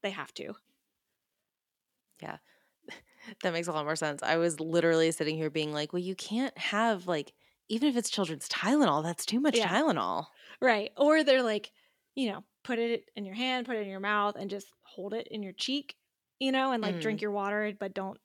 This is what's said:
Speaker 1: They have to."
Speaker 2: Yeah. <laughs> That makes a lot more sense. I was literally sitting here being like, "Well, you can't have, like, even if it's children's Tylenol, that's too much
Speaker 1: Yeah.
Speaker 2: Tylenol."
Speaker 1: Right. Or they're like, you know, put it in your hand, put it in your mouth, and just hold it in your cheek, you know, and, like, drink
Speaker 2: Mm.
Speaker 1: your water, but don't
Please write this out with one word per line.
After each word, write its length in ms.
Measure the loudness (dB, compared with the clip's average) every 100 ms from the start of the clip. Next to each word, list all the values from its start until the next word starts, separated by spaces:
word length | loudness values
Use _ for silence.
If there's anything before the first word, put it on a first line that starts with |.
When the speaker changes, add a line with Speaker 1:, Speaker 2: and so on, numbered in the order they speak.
Speaker 1:
They 80 | -6
have 220 | -6 -10
to." 200 | -10 -12 -12 _ _ _ _ _ _ _ _ _ _ _ _ _ _ _ _
Speaker 2:
Yeah. 160 | -12 -12 _ _ _ _ -20
<laughs> 60 | -20 _ _ -20 -4
That 100 | -2
makes 140 | -2 -2
a 60 |
lot 120 | -2
more 120 | -2 -2
sense. 260 | -2 -2
I 140 | 0 2
was 240 | 2 0
literally 500 | 0 4 4 6 4
sitting 240 | 2 -2 -2
here 140 | -2
being 220 | -2 -4
like, 200 | -4 -4
"Well, 80 | -4
you 120 | -4
can't 420 | -6 -4 -2 -2 -4
have, 520 | -2 0 2 0 -2
like, 240 | -2 -4 _ _ _ _
even 200 | 0 2
if 80 | 2
it's 120 | -2
children's 400 | -2 -2 -2 -6
Tylenol, 540 | -2 2 4 6 4
that's 240 | 0 -4 -2
too 140 | 2
much 160 | 2 2
Speaker 1:
Yeah. 80 | 2
Speaker 2:
Tylenol." 580 | 2 2 2 2 0 -4 _ -20 0
Speaker 1:
Right. 300 | 2 2 0 2
Or 280 | 6 6
they're 180 | 6 4
like, 300 | 4 0 -4 _ _ _ _
you 160 | -4 -2
know, 140 | -2 -12 _
put 160 | -4 -2
it 320 | 0 -2 -4 -10
in 80 |
your 100 | -8
hand, 320 | -4 -2 -2 -2
put 80 |
it 80 | -4
in 60 | -4
your 100 | -4
mouth, 380 | 0 2 2 -2
and 100 | -6
just 200 | -8 -10 _
hold 300 | _ -12 -6
it 140 | -6 -6
in 140 | -8
your 100 | -10
cheek, 420 | -6 -4 -4 -4 -20 _ _ _ _
you 140 | 0
know, 180 | 2 2
and, 100 | 0
like, 160 | 0 -2
drink 180 | -2 -2
Speaker 2:
Mm. 40 |
Speaker 1:
your 100 | -2
water, 400 | -2 0 0 -2 -4
but 140 | -6
don't 240 | -6 -8 -10